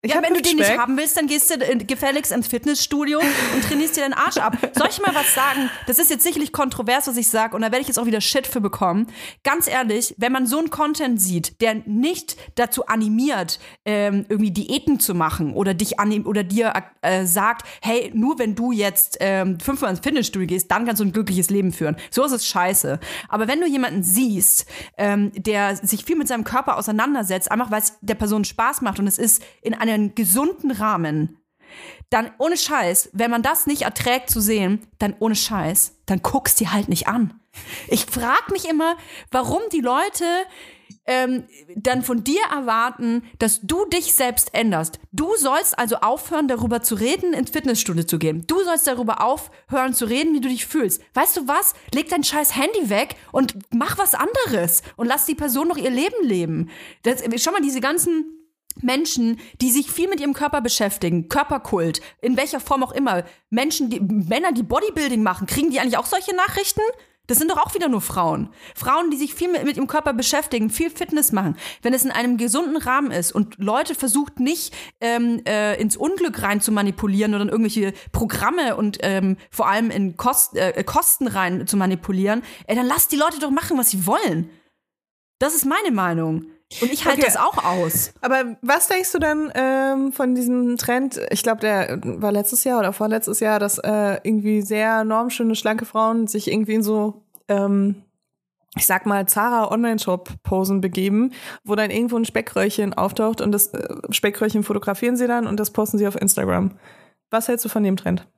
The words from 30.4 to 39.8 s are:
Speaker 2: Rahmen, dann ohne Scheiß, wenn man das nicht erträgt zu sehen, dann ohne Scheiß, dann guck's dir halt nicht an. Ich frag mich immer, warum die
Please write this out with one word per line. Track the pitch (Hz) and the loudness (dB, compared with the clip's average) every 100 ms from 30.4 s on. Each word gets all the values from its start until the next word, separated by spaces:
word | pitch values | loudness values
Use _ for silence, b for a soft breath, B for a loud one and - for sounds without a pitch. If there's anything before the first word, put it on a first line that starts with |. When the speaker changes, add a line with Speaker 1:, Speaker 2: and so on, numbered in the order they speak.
| 302 381 294 | 2 0 -2
Speaker 2:
Rahmen, | 220 214 196 165 151 156 - _ B B B B B - | 0 0 0 0 0 -2 -6 _ B B B B B -2
dann | 226 226 - | 0 0 -2
ohne | 302 349 | 0 0
Scheiß, | - 285 180 185 - | 0 0 2 0 0
wenn | 190 233 | -2 0
man | 233 | 2
das | 240 320 - | 0 0 0
nicht | 294 | 0
erträgt | - - 254 254 254 | -2 -2 0 0 0
zu | 233 | 0
sehen, | 202 220 190 208 - _ | 2 2 2 0 -4 _
dann | 208 - | -4 0
ohne | 220 | 0
Scheiß, | 208 - 208 156 190 - _ - | 0 -2 -2 0 0 0 _ -2
dann | 190 | 0
guck's | - 269 - | 2 0 2
dir | - 190 | 0 2
halt | 202 202 | 0 0
nicht | 180 - | -2 0
an. | 233 208 - B B B B B | 0 -2 -4 B B B B B
Ich | 226 - | -2 -2
frag | 254 240 302 - | -4 0 0 0
mich | 392 320 | -4 -2
immer, | 311 320 339 B B B | 0 0 -2 B B B
warum | 254 233 302 440 | -2 0 -2 0
die | 339 | 0